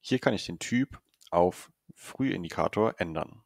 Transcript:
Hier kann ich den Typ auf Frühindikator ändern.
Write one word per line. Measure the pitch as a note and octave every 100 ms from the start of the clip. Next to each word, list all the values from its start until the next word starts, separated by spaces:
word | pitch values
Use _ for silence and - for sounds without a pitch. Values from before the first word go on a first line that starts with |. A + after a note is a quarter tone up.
Hier | - B2+
kann | -
ich | G#2 -
den | F2
Typ | - A#2+ C3+ - _ _ -
auf | F2 F2 - - _ _
Frühindikator | - - - C3+ - F2+ - E2 - A2 -
ändern. | F2 D#2 - -